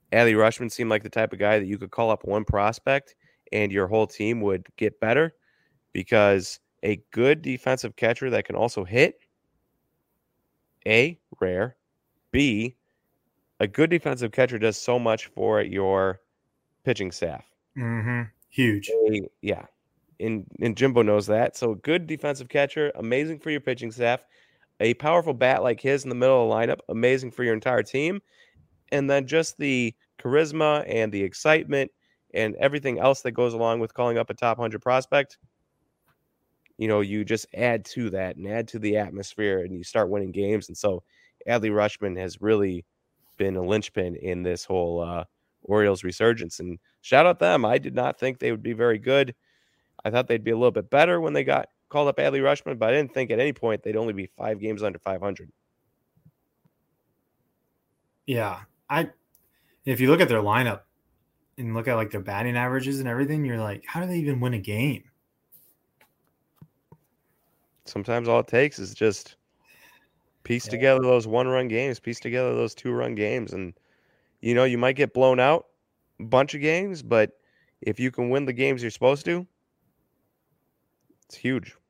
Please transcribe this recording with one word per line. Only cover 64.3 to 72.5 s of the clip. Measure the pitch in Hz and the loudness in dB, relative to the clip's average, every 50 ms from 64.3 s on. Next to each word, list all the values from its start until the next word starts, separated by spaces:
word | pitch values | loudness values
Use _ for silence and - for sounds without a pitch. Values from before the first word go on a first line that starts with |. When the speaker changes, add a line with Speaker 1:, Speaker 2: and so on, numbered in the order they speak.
| 131 123 | -2 -2
Speaker 2:
win | 123 123 120 | -2 -2 -4
a | 101 | -4
game?" | 92 104 104 110 135 147 120 - - _ _ _ _ _ _ _ _ _ _ - _ _ _ _ _ _ _ _ _ _ _ _ _ _ _ _ _ _ _ - 160 _ _ _ _ _ 160 _ _ _ _ _ _ _ _ _ _ _ _ _ _ _ _ _ - | -6 -4 -4 -2 -2 -2 -4 -6 -10 _ _ _ _ _ _ _ _ _ _ -20 _ _ _ _ _ _ _ _ _ _ _ _ _ _ _ _ _ _ _ -20 -20 _ _ _ _ _ -20 _ _ _ _ _ _ _ _ _ _ _ _ _ _ _ _ _ -16
Speaker 1:
Sometimes | - - 101 98 120 117 120 117 | -12 -10 -8 -4 -4 -4 -2 0
all | 117 113 120 | 2 2 2
it | 117 | 2
takes | - 117 120 147 147 - - | 2 2 2 2 2 0 -6
is | 95 92 107 | -12 -10 -4
just | - 110 107 101 - - - - _ _ _ _ _ _ _ _ _ _ _ _ _ _ _ _ _ _ _ _ _ - | 0 0 0 0 -2 -8 -20 -20 _ _ _ _ _ _ _ _ _ _ _ _ _ _ _ _ _ _ _ _ _ -6
piece | - 120 120 - | -4 -4 -4 -4
Speaker 2:
Yeah. | 110 | -6
Speaker 1:
together | 120 120 131 135 131 131 127 | -2 2 4 4 4 4 4
those | 127 123 120 110 | 4 4 4 2
one-run | 110 110 123 127 127 131 127 127 117 | 0 0 0 0 2 0 -2 -2 -2
games, | 110 117 135 139 117 - | -2 -2 -2 -4 -4 -6
piece | - 120 117 - | -8 -10 -10 -8
together | - 120 120 127 127 123 | -8 -6 -4 -2 -2 -2